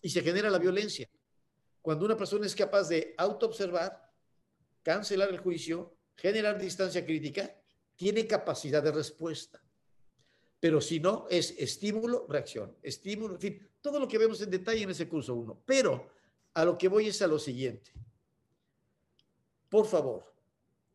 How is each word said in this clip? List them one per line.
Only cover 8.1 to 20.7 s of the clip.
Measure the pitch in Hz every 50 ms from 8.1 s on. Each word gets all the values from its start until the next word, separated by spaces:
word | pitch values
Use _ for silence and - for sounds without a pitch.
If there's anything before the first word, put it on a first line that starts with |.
| 202 226 220
capacidad | 214 208 220 - 175 143 - - 147 135 151 139
de | 156 143
respuesta. | 156 143 - - - 160 170 156 - - - - - _ _ _ _ _ _ _ _ - - _ _ _ _ _ _ _ _ _ _ -
Pero | 165 156 147
si | - - 170 160
no, | 151 185 214 226 - -
es | 180 175 175 - - -
estímulo, | 135 - - - - 208 208 220 226 233 240 247 - -
reacción, | 147 143 - - - 117 101 98 - _ -
estímulo, | 139 - - - 190 208 208 220 214 180
en | 170
fin, | 180 202 - - - - _ _
todo | - 285 285 294
lo | 269
que | - 220
vemos | 226 220 226 220 - 208
en | 196
detalle | 180 185 185 226 226 220 208
en | 190
ese | 170 143 170 -
curso | 160 156 123 - 123
uno. | 120 117 110 - - _
Pero | - 269 269 247 170 131 127 - - - _ _ _ _ _ _ _ -
a | 165 165
lo | 175 170 175
que | 180
voy | 185 190 214 214 214
es | 185 -
a | 202
lo | 170 156 147
siguiente. | - 139 123 123 131 123 113 110 - _ - - - - - _ _ _ _ _ _ _ _ _ _ _ _ _ _ _ _ _ _ _ _ _ _ _ _ _ _ _ _ _ _ _
Por | - 220 202
favor, | - 185 160 139 131 110 87 - - _ _ _ _ _ _ _ _